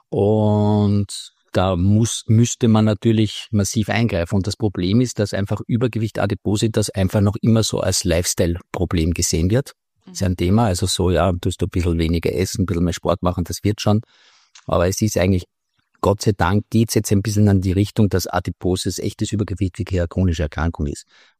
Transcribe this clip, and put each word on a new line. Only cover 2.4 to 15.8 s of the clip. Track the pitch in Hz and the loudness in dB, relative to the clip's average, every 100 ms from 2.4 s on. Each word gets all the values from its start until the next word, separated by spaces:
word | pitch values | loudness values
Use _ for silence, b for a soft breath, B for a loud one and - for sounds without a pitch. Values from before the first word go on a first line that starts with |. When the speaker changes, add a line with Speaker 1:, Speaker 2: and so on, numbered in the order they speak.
| 117 - 117 | 2 2 2
Speaker 1:
man | 110 | 4
natürlich | 107 104 117 110 104 - - | 4 2 2 2 0 -4 -4
massiv | 104 95 117 104 | -2 0 -2 -2
eingreifen. | 104 117 92 85 | 0 0 0 -2
Und | 98 95 | -2 -2
das | - | -4
Problem | 107 95 90 113 | -4 -2 0 0
ist, | 120 - | 0 -2
dass | 104 | -4
einfach | 95 101 104 - | -4 -4 -6 -4
Übergewicht, | 120 123 110 110 - | -2 -2 -2 -4 -2
Adipositas | 101 104 95 101 113 110 104 | -2 -2 -2 0 0 0 -2
einfach | 98 95 110 | 0 0 2
noch | 101 101 | 0 2
immer | 117 113 | 2 2
so | 104 - | 2 -2
als | 92 - | -2 -2
Lifestyle-Problem | 92 82 - - 87 87 - - - 90 82 | 0 0 0 0 -2 -2 -6 -6 -2 0 0
gesehen | 87 - 82 90 | 0 -2 0 0
wird. | 123 - - _ _ | 0 -4 -12 _ _
Speaker 2:
Mhm. | - | -18
Speaker 1:
Ist | 180 | -4
ja | 95 | -2
ein | 87 | 0
Thema, | 90 107 113 | 2 2 2
also | 87 92 | 0 -2
so, | - 90 | 0 0
ja, | 82 92 | 2 2
tust | 90 95 - | 0 -4 -4
du | 80 | -2
ein | |
bisschen | 92 87 82 | 0 0 0
weniger | 80 85 - | 0 0 0
essen, | - 95 - | -2 -2 -2
ein | 87 | -2
bisschen | 85 | 0
mehr | 90 | -2
Sport | - 82 85 | -2 -2 0
machen, | 90 87 | 0 -2
das | 85 - | -4 -4
wird | 101 101 | -4 -2
schon. | 107 101 b b b b b b - | 0 0 b b b b b b -4
Aber | 87 87 | 0 0
es | - | 0
ist | 107 - | -2 2
eigentlich, | 95 90 - _ _ _ | 2 2 -2 _ _ _